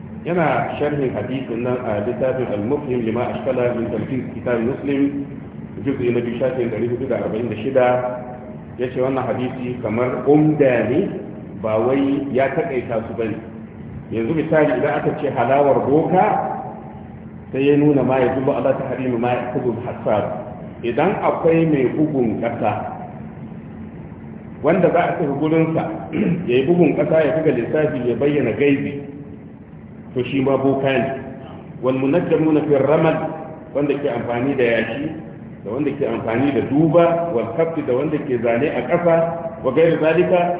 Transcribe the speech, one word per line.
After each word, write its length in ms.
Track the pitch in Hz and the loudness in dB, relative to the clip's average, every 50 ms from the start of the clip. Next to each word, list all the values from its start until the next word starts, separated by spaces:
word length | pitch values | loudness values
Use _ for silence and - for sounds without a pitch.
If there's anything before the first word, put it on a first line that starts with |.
| - - - - | -14 -14 -14 -10
yana 540 | - 151 175 180 160 143 127 120 - - - - | -6 -2 0 2 2 2 2 2 0 -2 -2 -2
sharhin 320 | 147 147 147 143 135 120 | -2 0 0 0 0 0
hadisin 540 | 107 107 101 - 131 135 113 113 117 113 120 | -2 -2 -4 -4 -4 -6 -4 -4 -4 -2 -2
nan 160 | 123 123 123 | -2 -2 -2
a 240 | - 117 107 104 104 | -2 -2 -2 -2 -2
littafin 420 | 123 120 110 135 131 123 127 120 98 | -2 -2 0 0 0 0 0 -2 -2
Al-Mufhim 500 | 104 101 101 120 147 147 143 131 127 123 | -2 -2 0 0 -2 -2 -2 -2 -2 0
lima 320 | 113 110 110 120 123 107 - | 0 0 0 -2 -2 -2 -4
ashkala 400 | - - 135 123 127 123 120 120 | -4 -2 -2 0 2 0 0 0
min 140 | 113 113 - | -2 -2 -2
talfis 320 | - - - - 135 123 110 - - | -4 -4 -4 -4 -4 -4 -4 -6 -8
kitab 240 | 107 - 123 120 113 | -6 -2 -2 0 0
Muslim, 640 | 113 123 139 - - 143 139 139 143 139 143 - - - - - - - - - - - - - | 0 0 -2 -2 -2 -2 2 2 2 0 0 -4 -6 -8 -10 -12 -14 -14 -12 -12 -12 -12 -10 -6
juz'i 320 | - 139 131 127 123 120 | -4 -4 -2 0 0 0
na 80 | 120 120 | 0 0
biyu, 160 | 113 117 113 | 0 -2 -2
shafin 320 | 120 131 127 123 127 117 113 | 0 0 0 0 0 -2 -2
ɗari 200 | 104 104 117 120 | 0 -2 -2 -2
hudu 180 | 120 - 135 120 | -2 -4 -2 -2
da 160 | 117 104 101 | -2 -2 -2
arba'in 240 | - 110 110 123 110 | -2 -2 -2 -2 -4
da 80 | 104 | -4
shida, 320 | 104 110 135 127 127 123 123 123 123 - - - - - - - - - - - - - - - | -4 -4 0 2 4 4 4 4 2 0 -2 -6 -6 -8 -10 -12 -12 -14 -14 -14 -14 -14 -14 -6
ya 100 | - 123 127 | -6 -6 -4
ce 60 | 127 127 | -2 0
wannan 240 | 127 135 135 131 120 | 0 0 0 0 0
hadisi 560 | 113 107 110 123 123 123 127 123 123 120 - | -2 -2 -2 -2 -4 -4 -6 -6 -6 -6 -4
kamar 480 | 113 107 107 117 - 135 - - - 139 | -4 -2 0 0 0 0 -2 0 4 6
umda 600 | 147 156 151 156 147 135 139 131 123 117 107 107 | 6 6 6 4 4 4 4 4 4 4 2 2
ne, 80 | 131 170 196 - - - - - - - - - - - 113 | 2 0 0 0 -4 -8 -10 -10 -12 -12 -14 -14 -10 -6 -2
ba 140 | 110 107 110 | 0 2 2
wai 460 | 117 127 135 139 139 139 139 139 139 - 107 | 2 2 2 2 2 2 0 0 -2 0 0
ya 120 | 123 139 135 | 2 2 2
taƙaita 480 | - 165 151 - 135 123 - - 117 110 110 - | 0 -2 -2 -2 -2 -4 -4 -2 -4 -4 -4 -4
su 40 | 107 | -6
bane. 200 | 113 113 107 - - - - - - - - - - - - - - - - | -4 -4 -4 -4 -6 -10 -12 -14 -14 -14 -16 -16 -16 -14 -14 -14 -14 -12 -6
Yanzu 220 | - 113 113 113 160 | -4 -2 -2 0 0
misali 400 | 160 135 160 165 156 151 143 131 | 0 0 2 4 4 4 4 2
idan 160 | 123 139 151 147 151 | 2 0 0 0 0
aka 160 | - 147 139 - | -2 -2 -2 -2
ce 100 | 151 135 | -4 -2
halawar 480 | 113 120 117 123 135 143 143 139 123 117 104 127 | 0 0 2 4 4 4 6 4 4 2 2 4
boka, 380 | 143 156 160 151 170 185 214 214 - - - - - - - - - - - - - - - - - - - - - - - - | 2 2 4 4 4 4 4 4 2 0 -2 -4 -6 -8 -8 -10 -12 -14 -14 -16 -16 -16 -16 -16 -16 -16 -16 -16 -16 -16 -14 -6
sai 120 | - 135 139 | -2 2 4
ya 120 | 143 147 | 6 6
nuna 260 | 143 147 147 143 135 123 | 6 6 6 6 4 4
ma 140 | 120 127 135 | 4 4 4
ya 140 | 127 117 - | 4 2 2
zuba 200 | 135 131 143 - - | 2 0 0 0 2
ala 160 | 131 135 127 | 2 0 0
tahrimi 400 | - - - 127 131 131 127 120 | 0 -2 -4 -4 -4 -2 -2 0
ma 160 | 113 120 120 | 0 0 0
ya 100 | 123 117 - - - | 0 0 -2 -4 -4
kudu 160 | 139 123 120 110 110 | -2 -2 -2 -2 -2
hasar. 640 | - - - - - 135 110 101 - - - - - - - - - - - - - | -6 -8 -8 -4 0 0 2 2 0 -2 -4 -8 -8 -10 -12 -12 -14 -14 -12 -6 -6
Idan 320 | 117 - - 156 190 - - 180 | -2 0 2 2 2 0 0 0
akwai 400 | 156 - - - 165 165 165 165 | 0 0 2 2 4 4 4 4
mai 220 | 156 151 135 127 113 | 4 4 2 2 0
bugun 480 | - - 151 151 - 135 120 110 95 - | 2 0 0 0 2 0 0 0 0 -2
ƙasa, 520 | 113 117 113 - 123 107 101 - - - - - - - - - - - - - - - - - - - - - - - - - - - - - - - - - - - - - | -2 -4 -2 0 0 0 0 -2 -4 -8 -10 -10 -12 -14 -14 -14 -14 -14 -14 -14 -14 -14 -14 -14 -14 -14 -14 -14 -14 -14 -14 -14 -14 -14 -16 -16 -16 -16 -16 -16 -16 -16 -14 -2
wanda 280 | - 147 185 196 175 156 | 0 2 4 4 4 4
za 100 | 160 165 | 4 2
a 120 | 165 151 | 2 0
tafi 140 | 151 - 170 139 135 135 | 0 -2 -2 -2 0 0
gurinsa, 440 | 151 156 160 160 160 160 160 156 156 - - - - - - | 0 2 4 4 2 2 0 -2 -2 -4 -6 -8 -8 -4 -2
<clears throat> 320 | - 208 180 - - - 117 | 0 0 0 0 0 0 2
ya 80 | 120 | 2
yi 60 | 131 135 | 2 4
bugun 300 | 160 175 175 170 139 123 | 4 4 6 6 4 4
ƙasa, 200 | 143 147 - 156 160 156 | 2 0 2 4 4 4
ya 80 | 139 127 | 2 0
buga 140 | - 156 151 | 2 2 2
lissafi, 460 | 131 120 113 - 156 156 151 147 139 131 120 123 | 2 0 -2 0 0 0 0 0 -2 -2 -2 -2
ya 60 | 117 | 0
bayyana 360 | 107 139 147 147 147 123 113 | 0 0 2 2 2 0 0
gaibi, 500 | 104 - 143 143 139 139 143 - - - - - - - - - - - - - - - - - - - - - - - - - - | 0 2 2 2 2 2 0 -4 -6 -8 -12 -12 -14 -14 -14 -16 -16 -16 -16 -18 -18 -18 -18 -18 -18 -18 -18 -18 -18 -18 -18 -8 -4
to 100 | 127 120 | -4 -4
shi 160 | - 143 135 | -2 0 0
ma 160 | 131 135 135 | 2 2 2
boka 320 | 127 135 139 131 - 139 135 | 4 4 2 2 2 2 2
ne. 180 | 135 123 110 - - - - - - - - - - - - - - - | 2 2 0 0 -4 -6 -8 -12 -14 -14 -14 -16 -16 -16 -16 -16 -12 -2
Wal 120 | 117 131 131 | -2 0 0
munajjamuna 640 | 131 131 135 151 175 - - 165 151 156 156 151 147 - | 2 2 2 2 2 2 2 2 2 4 4 4 2 4
fi 80 | - 143 | 4 4
ramal, 400 | 131 127 139 156 165 165 160 147 - - - - - - - - - - - - | 4 4 4 4 4 4 4 2 0 -2 -6 -6 -8 -10 -12 -14 -16 -16 -6 -4
wanda 200 | 139 147 139 131 | -2 0 0 0
ke 140 | - 143 135 | 0 -2 -2
amfani 460 | 117 117 110 113 120 120 127 139 135 | -2 -2 -4 -2 -2 -2 0 0 2
da 80 | 127 123 | 2 4
yashi, 440 | 117 113 113 110 110 113 135 151 160 - - - - - - - - - - - | 4 4 2 0 -2 -4 -4 -6 -6 -6 -8 -12 -12 -14 -14 -16 -16 -16 -12 -8
da 60 | 98 | -6
wanda 200 | 110 139 151 139 | -4 -2 -2 -2
ke 120 | 120 - 135 | 0 0 -2
amfani 480 | 113 113 107 - 113 113 123 139 143 | -2 -2 -2 -2 -2 0 2 2 2
da 80 | - 113 104 - | 2 0 0 2
duba, 640 | 131 147 170 160 156 170 170 170 170 170 170 165 | 4 4 4 6 6 6 6 6 4 2 0 0
wal 200 | 120 120 107 101 - | 0 -2 -2 -2 0
kafti, 260 | - 165 165 - 151 135 | 0 0 0 0 -4 -2
da 60 | 127 123 | 0 0
wanda 240 | 127 147 160 151 143 | 2 2 0 0 -2
ke 180 | 135 123 127 117 | 0 -2 -2 0
zane 260 | 113 117 117 120 143 160 | 2 2 2 2 2 0
a 120 | - 123 | 0 -2
ƙasa, 340 | 113 - 170 170 175 170 160 - - - - - - - - - | 0 0 0 2 4 4 4 4 4 0 -2 -4 -6 -8 -8 -2
wa 80 | - 127 | -2 2
gairi 240 | 120 156 165 165 151 | 4 6 6 6 4
zalika, 440 | 143 156 160 165 180 175 - 185 175 175 175 - | 4 4 4 4 4 4 4 4 4 4 2 0